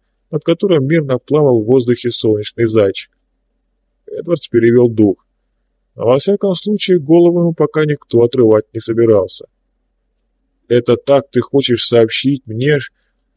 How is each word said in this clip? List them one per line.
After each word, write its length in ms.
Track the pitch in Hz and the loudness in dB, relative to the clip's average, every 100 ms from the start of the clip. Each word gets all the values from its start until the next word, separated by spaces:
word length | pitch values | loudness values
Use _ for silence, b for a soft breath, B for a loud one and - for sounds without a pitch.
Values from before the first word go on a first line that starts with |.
| _ _ - | _ _ -10
над 120 | 156 | -8
которым 440 | - 170 202 160 135 | -4 -2 0 0 0
мирно 320 | 165 139 127 | -2 -2 -6
плавал 420 | - 147 143 120 | -2 0 2 2
в 40 | 107 | 2
воздухе 440 | 131 117 120 120 | 0 2 -2 -4
солнечный 560 | - 113 107 107 - 113 | -4 -2 -2 -4 -4 0
зайчик. 460 | 110 98 - - _ _ _ _ _ _ _ _ _ - | 2 0 -2 -12 _ _ _ _ _ _ _ _ _ -16
Эдвардс 400 | 101 160 170 - | -10 -6 -6 -2
перевёл 420 | 120 117 120 120 | 0 2 4 2
дух. 360 | 110 104 - _ _ _ _ _ _ _ 120 | 2 0 0 _ _ _ _ _ _ _ -6
Но 100 | 110 | -2
во 120 | 139 | 0
всяком 380 | 190 202 196 175 | 0 -2 -2 -4
случае, 440 | 208 208 - 180 | -4 -4 0 -2
голову 400 | 139 170 175 175 | 2 4 4 2
ему 140 | 170 | -2
пока 320 | 165 147 156 151 | -2 -2 -2 -2
никто 360 | 143 - 117 | -4 -2 0
отрывать 440 | 117 127 110 107 - | 0 2 2 2 0
не 60 | 113 | -10
собирался. 680 | 117 113 117 104 92 - - _ _ _ _ _ _ _ _ _ _ _ - | -6 0 2 2 0 -8 -14 _ _ _ _ _ _ _ _ _ _ _ -2
«Это 300 | 120 123 117 | -2 0 -2
так 320 | - 139 - | 2 0 0
ты 120 | 123 | -4
хочешь 460 | - 143 131 117 - | -2 -2 0 -2 0
сообщить 540 | 120 113 - 131 139 - | 2 2 0 -2 -4 -6
мне, 340 | 110 139 147 - _ _ _ _ | -6 -2 -2 -4 _ _ _ _